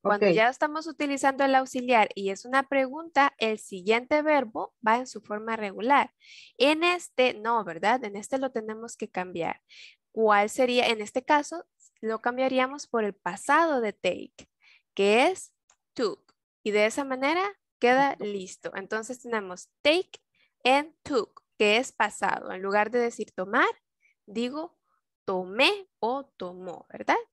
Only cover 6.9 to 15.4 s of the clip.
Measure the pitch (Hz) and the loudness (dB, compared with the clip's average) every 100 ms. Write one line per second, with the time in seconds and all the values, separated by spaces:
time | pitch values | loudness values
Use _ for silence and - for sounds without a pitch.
6.9 | 359 - - 254 226 220 233 180 165 185 | 0 -4 0 0 2 -2 -2 -2 -2 0
7.9 | 254 233 202 208 269 262 254 220 220 233 | 0 -2 -10 -6 -4 -4 -6 -8 -10 -12
8.9 | - 214 - 180 180 160 - _ - - | -12 -8 -6 -8 -4 -6 -6 _ -20 -20
9.9 | _ _ - 220 208 208 - 254 247 233 | _ _ 0 4 4 2 0 2 2 2
10.9 | 226 208 - - 294 294 330 - _ _ | 0 -2 -6 2 2 2 -12 -14 _ _
11.9 | _ 220 220 240 247 262 262 254 285 - | _ -6 -4 -4 0 0 2 0 -4 -6
12.9 | 240 208 196 - 190 - 285 330 277 226 | -2 -2 -4 -10 -10 2 4 4 2 -2
13.9 | - 185 - - _ - _ _ _ _ | -2 -4 -4 -8 _ -20 _ _ _ _
14.9 | - 202 220 294 381 | 0 4 4 4 0